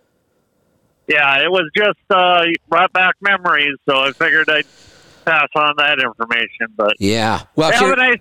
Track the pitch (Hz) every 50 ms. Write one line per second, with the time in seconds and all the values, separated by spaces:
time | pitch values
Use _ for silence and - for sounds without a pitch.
0 | _ _ _ _ _ _ _ _ _ _ _ _ _ _ _ _ _ _ _ _
1 | _ - 151 151 147 139 139 139 147 165 190 190 170 151 - 196 208 208 170 -
2 | _ _ 202 185 180 180 180 175 170 170 170 - - _ 165 170 185 185 - 185
3 | 185 180 165 - 190 202 196 185 180 175 160 147 147 147 139 - _ - 139 135
4 | 135 139 131 - 165 160 147 160 156 151 156 151 143 - _ _ - - - -
5 | - - - _ _ 170 165 156 147 - - 156 151 147 147 147 147 143 151 135
6 | 131 120 113 - 117 113 120 117 117 104 - - 117 113 110 107 107 104 107 -
7 | 101 98 107 117 110 110 107 - - - _ - 156 160 151 - - 262 269 254
8 | 254 254 240 -